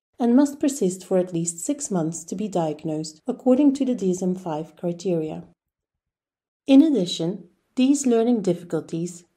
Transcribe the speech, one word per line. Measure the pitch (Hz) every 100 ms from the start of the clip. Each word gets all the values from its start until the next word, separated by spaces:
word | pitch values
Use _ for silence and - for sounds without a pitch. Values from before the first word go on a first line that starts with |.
| _ _
and | 233 240
must | 285 277
persist | 294 269 190 185
for | - 190
at | 180
least | 170 170 -
six | - 285 -
months | 185 160 165
to | - 190
be | 208
diagnosed, | 180 160 151 165 156 160 - -
according | 247 254 254 294
to | 269 254
the | 220
D | 190
S | 180
M | 185 180
five | 175 151 160 -
criteria. | 175 175 196 170 156 170 - _ _ _ _ _ _ _ _ _ _ _ -
In | 269
addition, | 320 254 175 - 165 208 - _ _ -
these | 262 285 254
learning | 226 226 240
difficulties | 185 170 - 160 151 165 175 - _